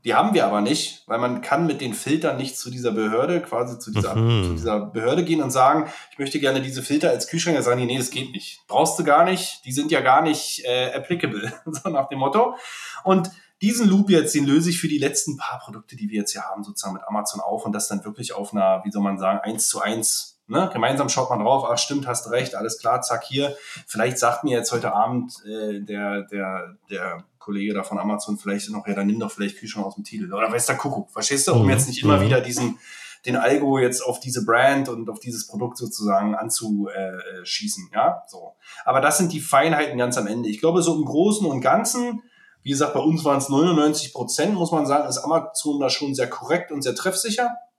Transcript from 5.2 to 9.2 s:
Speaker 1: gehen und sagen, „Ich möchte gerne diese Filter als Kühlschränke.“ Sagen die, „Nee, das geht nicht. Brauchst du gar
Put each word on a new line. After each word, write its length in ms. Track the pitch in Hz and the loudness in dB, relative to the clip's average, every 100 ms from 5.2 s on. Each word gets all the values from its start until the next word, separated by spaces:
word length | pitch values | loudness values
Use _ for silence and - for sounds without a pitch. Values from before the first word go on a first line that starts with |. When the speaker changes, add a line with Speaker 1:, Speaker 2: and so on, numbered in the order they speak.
Speaker 1:
gehen 200 | 165 160 | 2 0
und 80 | 131 | 2
sagen, 400 | 131 131 156 151 - - | 4 6 4 0 -8 -16
„Ich 60 | - | -8
möchte 220 | 139 151 | -4 0
gerne 200 | 139 135 | 0 0
diese 220 | 131 127 | -2 -6
Filter 300 | 131 147 165 | -2 2 2
als 160 | 123 - | 0 -2
Kühlschränke.“ 340 | 165 175 147 | -2 2 2
Sagen 180 | 120 123 | 4 2
die, 60 | 120 | 2
„Nee, 140 | 131 | 0
das 100 | 123 | -2
geht 220 | 127 127 | -4 -8
nicht. 300 | 190 - - _ | -10 -12 -16 _
Brauchst 300 | - 160 - | 2 2 2
du 60 | |
gar 200 | 151 147 | 4 6